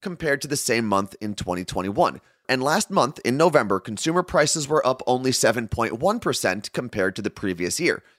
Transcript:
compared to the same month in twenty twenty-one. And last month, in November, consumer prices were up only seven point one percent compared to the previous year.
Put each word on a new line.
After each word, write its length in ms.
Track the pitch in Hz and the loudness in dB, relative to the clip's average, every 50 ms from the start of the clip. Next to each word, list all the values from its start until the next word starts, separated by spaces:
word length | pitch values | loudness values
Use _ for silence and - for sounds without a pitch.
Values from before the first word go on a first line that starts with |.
compared 400 | - 196 175 - 165 151 143 135 | -10 -10 -8 -4 -2 0 0 -2
to 60 | - 143 | -2 -4
the 100 | 147 135 | -4 -2
same 300 | - - 113 117 113 104 | 0 0 0 2 2 2
month 280 | 98 98 101 - - - | 2 2 2 0 -6 -8
in 140 | 107 107 101 | -8 -8 -6
twenty 280 | - - 92 90 90 90 | -6 -4 -4 -4 -4 -4
twenty-one. 560 | - - 95 90 98 101 - 147 98 67 - - _ _ _ _ - | -6 -4 -4 -4 -2 0 2 2 0 0 -4 -14 _ _ _ _ -2
And 140 | 131 127 127 | 0 0 2
last 260 | 143 160 208 - - | 2 0 0 0 0
month, 300 | 196 175 123 131 - - - | 2 2 2 2 0 -2 -2
in 140 | 120 127 143 | 0 2 4
November, 420 | 165 180 147 143 113 98 98 95 | 4 4 6 4 4 2 0 -2
consumer 440 | - - 107 - - 160 165 180 175 | -2 -4 -8 -4 -2 0 0 0 0
prices 440 | - - 160 151 147 - 165 143 135 | 2 2 2 2 2 2 -2 -2 0
were 180 | 156 151 - | 0 2 2
up 180 | 127 127 - - | 2 0 0 0
only 260 | - 127 127 131 131 | 0 0 2 2 0
seven 360 | 127 - - 113 107 120 113 104 | 2 4 4 2 2 2 -2 -4
point 320 | - 120 113 101 - 113 | -2 -2 -2 -2 -2 -2
one 200 | 151 196 220 240 | 0 0 0 0
percent 540 | - 175 123 - - 98 92 107 - - - | -2 -2 -2 0 0 0 0 -2 -4 -8 -6
compared 420 | - 123 117 - 107 92 95 95 | -6 -6 -4 -2 0 0 0 0
to 60 | - | -2
the 80 | 101 104 | -4 -6
previous 500 | - - - 95 90 85 87 87 - - | -6 -4 -4 -4 -2 -2 -2 -4 -2 0
year. 220 | 175 143 - - - _ _ | 0 0 0 -2 -6 _ _